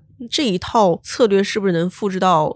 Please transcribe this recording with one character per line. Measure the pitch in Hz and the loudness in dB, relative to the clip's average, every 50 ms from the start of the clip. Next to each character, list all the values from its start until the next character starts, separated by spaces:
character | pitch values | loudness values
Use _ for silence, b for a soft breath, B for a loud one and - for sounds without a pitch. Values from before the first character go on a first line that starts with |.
| _ _ _ - 254 240 | _ _ _ -18 -12 -8
这 | - - 311 240 | -4 -2 0 0
一 | 185 180 | -2 -2
套 | - - - 240 208 185 170 - - | -4 -2 2 2 4 4 2 0 -4
策 | - - - - | -6 -2 0 2
略 | 214 196 196 196 | 2 4 2 0
是 | 196 - 220 | 0 -2 -2
不 | 196 | -2
是 | 196 175 | 0 0
能 | 170 170 180 | 0 -2 -2
复 | - - - 202 | -4 -4 -6 -4
制 | 185 185 | -2 0
到 | 190 185 180 160 156 151 - | 2 2 4 2 2 0 -4